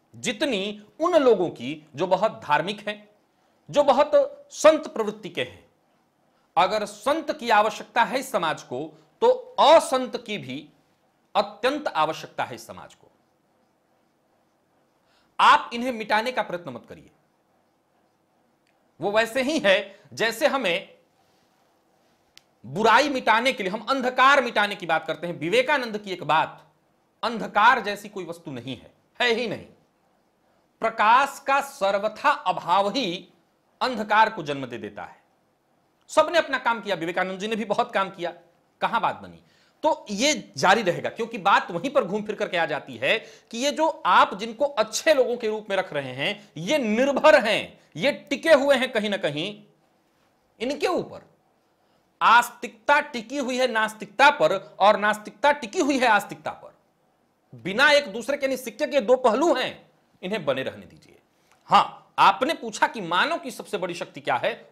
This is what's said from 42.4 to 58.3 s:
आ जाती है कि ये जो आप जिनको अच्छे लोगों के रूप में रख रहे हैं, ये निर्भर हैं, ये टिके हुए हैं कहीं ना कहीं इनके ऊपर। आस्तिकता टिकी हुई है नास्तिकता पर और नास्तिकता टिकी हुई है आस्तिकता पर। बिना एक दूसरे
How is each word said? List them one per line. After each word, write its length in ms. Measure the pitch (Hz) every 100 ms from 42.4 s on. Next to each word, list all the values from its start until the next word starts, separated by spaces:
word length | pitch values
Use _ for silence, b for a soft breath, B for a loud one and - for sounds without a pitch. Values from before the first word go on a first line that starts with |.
| 196 170
आ 100 | 160
जाती 300 | 139 - 110
है 220 | 139 220 - B B
कि 80 | 226
ये 120 | 285
जो 320 | 277 320 - 175
आप 280 | 214 -
जिनको 300 | 196 226 220
अच्छे 500 | 285 247 214 - 320
लोगों 220 | 285 240 240
के 120 | 220
रूप 180 | 214 208
में 60 | 190
रख 160 | 180
रहे 200 | 151 135
हैं, 400 | 127 160 202 - 151
ये 220 | 180 302
निर्भर 680 | 220 220 277 269 302 294
हैं, 360 | 220 170 90 - b 147
ये 160 | 262
टिके 400 | - - 277 320
हुए 240 | 285 277 262
हैं 160 | 254
कहीं 180 | 220 208
ना 60 | 190
कहीं 480 | 160 143 196 208 - _ _ _ _ _ _ _ _ -
इनके 260 | 240 294 370
ऊपर। 440 | 302 - 87 - _ _ _ _ _ _ _ _ -
आस्तिकता 800 | 180 240 - - 247 - - 294
टिकी 360 | 294 240 214 285
हुई 200 | 247 254
है 100 | 254
नास्तिकता 640 | 220 214 - 202 - 277
पर 460 | 285 156 190 - -
और 160 | 196 202
नास्तिकता 560 | 208 208 - - 285
टिकी 280 | 294 214 370
हुई 180 | 285 262
है 80 | 240
आस्तिकता 440 | 208 - 151 113
पर। 280 | - - _ _ _ _ _ _ _ _
बिना 360 | 123 170 214 294
एक 160 | 294 285
दूसरे 300 | 220 226